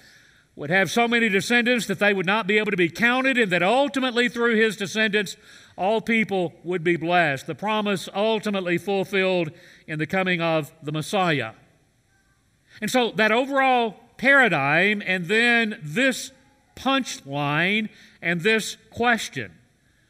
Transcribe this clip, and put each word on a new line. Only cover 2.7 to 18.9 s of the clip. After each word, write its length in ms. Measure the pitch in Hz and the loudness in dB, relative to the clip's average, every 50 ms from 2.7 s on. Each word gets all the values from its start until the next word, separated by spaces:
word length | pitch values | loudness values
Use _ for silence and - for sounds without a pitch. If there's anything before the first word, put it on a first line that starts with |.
to 60 | 196 | 0
be 120 | 180 175 160 | 0 0 0
counted, 480 | - - 214 240 254 262 262 269 247 | 0 0 0 2 2 2 0 0 0
and 140 | 247 226 185 | 0 0 0
that 120 | 180 170 175 | 0 2 2
ultimately 640 | 196 233 269 285 277 277 269 262 254 220 240 247 240 | 2 2 2 2 0 -2 -2 -4 -2 0 0 0 0
through 260 | 240 240 233 233 226 | 0 -2 0 2 2
his 220 | 214 226 220 185 | 2 2 0 0
descendants, 580 | - 196 151 - 220 220 220 190 208 202 - - - - - - - - - _ | -4 -8 -6 -2 -2 -2 0 0 -2 -2 -4 -8 -16 -20 -20 -20 -20 -20 -18 _
all 220 | - 180 202 226 220 | -4 -2 0 0 0
people 540 | - - 226 226 214 - 196 185 175 160 - - - | 0 0 0 0 0 0 0 -2 -2 -4 -6 -8 -8
would 200 | 165 180 180 156 | -6 -6 -2 0
be 120 | 175 170 | 0 0
blessed. 520 | 156 160 170 175 175 170 147 135 135 - | 0 0 0 2 2 2 2 0 -4 -6
The 80 | - 151 | -10 -10
promise 520 | - 190 214 220 214 202 208 196 170 - - - | -6 -4 -2 -2 -2 0 -2 -2 -4 -4 -6 -4
ultimately 640 | 196 214 220 220 208 - 214 202 196 185 175 175 | -2 0 0 0 0 -2 -4 -4 -4 -2 -2 -2
fulfilled 760 | 170 175 202 196 196 180 - 202 190 190 185 185 180 170 151 - - - - - - _ | -2 -2 -2 -2 -2 -2 -2 0 0 0 2 0 0 -2 -4 -6 -14 -20 -20 -20 -20 _
in 140 | - 156 151 | -8 -6 -6
the 80 | 156 | -4
coming 340 | 156 190 190 185 185 180 165 | -2 -2 -2 0 0 0 0
of 300 | 165 165 160 160 147 - - _ | 0 0 0 0 -2 -4 -10 _
the 120 | 139 147 151 | -10 -8 -6
Messiah. 600 | 156 147 - 208 196 185 170 156 135 113 110 - - _ _ _ _ _ _ _ _ _ _ _ _ _ _ _ _ _ _ _ _ _ _ - - | -6 -4 -2 0 0 2 2 2 0 -2 -6 -10 -16 _ _ _ _ _ _ _ _ _ _ _ _ _ _ _ _ _ _ _ _ _ _ -14 -10
And 100 | 214 - | -6 -2
so 200 | - 254 240 208 | 0 2 0 0
that 200 | 151 190 220 208 | 2 2 2 2
overall 640 | 220 240 277 262 277 269 269 262 254 240 233 214 - - - _ _ | 4 2 0 0 2 2 4 4 4 2 2 0 -4 -8 -18 _ _
paradigm 840 | - - 269 285 277 247 208 170 143 135 143 151 170 190 208 214 202 - | -2 2 4 6 6 6 4 2 2 2 2 2 4 4 2 0 -2 -2
and 200 | 185 185 185 170 | -4 -4 -4 -2
then 540 | 160 214 226 240 240 233 233 226 214 214 - | 0 0 2 2 4 2 2 0 -2 -4 -8
this 500 | 151 147 151 226 269 262 - - - - - _ _ _ _ _ _ _ - | -10 -6 -2 0 0 0 0 -2 -6 -14 -16 _ _ _ _ _ _ _ -12
punchline 1120 | - - 262 269 269 - - - - - 135 139 143 147 143 147 156 175 190 208 220 220 208 - - - - _ _ | -6 -2 0 0 0 -2 -4 -10 -14 -10 -8 -4 -2 -2 0 0 0 0 0 0 -2 -2 -4 -8 -16 -20 -20 _ _
and 200 | - 170 175 170 | -6 -4 -2 0
this 340 | 156 220 220 220 - - - - _ - | 0 2 2 0 0 -4 -10 -14 _ -12